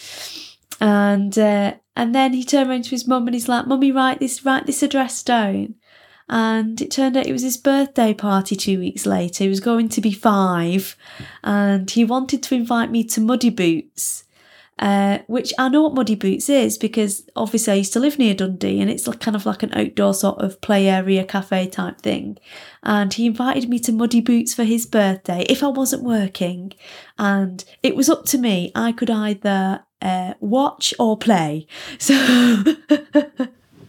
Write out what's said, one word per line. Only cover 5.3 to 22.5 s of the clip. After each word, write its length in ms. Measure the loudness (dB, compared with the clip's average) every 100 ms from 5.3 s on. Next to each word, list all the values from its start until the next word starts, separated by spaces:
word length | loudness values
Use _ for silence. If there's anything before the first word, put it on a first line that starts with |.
| 0 0 -2 -6 -10 _ _ -20 _ -4
And 520 | 0 0 0 -2 -4
it 100 | -4
turned 260 | 0 0 0
out 100 | 0
it 60 |
was 100 | -2
his 140 | -4 -2
birthday 560 | 2 2 2 2 2
party 440 | 2 0 0 0 -2
two 240 | -2 -2
weeks 260 | -2 -4 -2
later. 380 | -2 -2 -2
He 40 | 0
was 120 | 0
going 280 | 0 0 0
to 100 | 0
be 120 | -2
five, 840 | 0 2 2 2 2 0 0 -2 -10 -20 -20 -18 -8
and 440 | -2 2 2 2 0
he 160 | 2
wanted 380 | 2 0 -2 -4
to 120 | -2 -2
invite 340 | 0 0 0
me 140 | -2
to 160 | -2 0
Muddy 300 | 0 2 2
Boots, 760 | 2 0 0 -4 -8 -8 -8 -14 _ _ -20 _ -4
uh, 380 | 0 2 2 -2 -4
which 260 | -4 -4 -2
I 120 | 2
know 140 | 4
what 120 | 2
Muddy 220 | 2 0 0
Boots 340 | 0 0 2
is 260 | 2 2 0
because 520 | -2 0 -2 -4 -10 -8
obviously 380 | -2 -2 2
I 20 | 0
used 160 | 0
to 80 | 0
live 180 | 0 2
near 160 | 2
Dundee, 460 | 2 -2 -2 -2 0
and 100 | 0
it's 160 | -2 -6
like, 140 | -6
kind 160 | -4 -2
of 100 | -2
like 160 | -4
an 100 | -4
outdoor 420 | -2 -2 0 0
sort 260 | 2 -2 -2
of 200 | -4 -4
play 280 | 0 2 4
area 360 | 2 2 0
cafe 440 | 0 -6 -2 -2 -2
type 320 | -6 -8 -6
thing. 380 | -4 -4 -6 -12 -18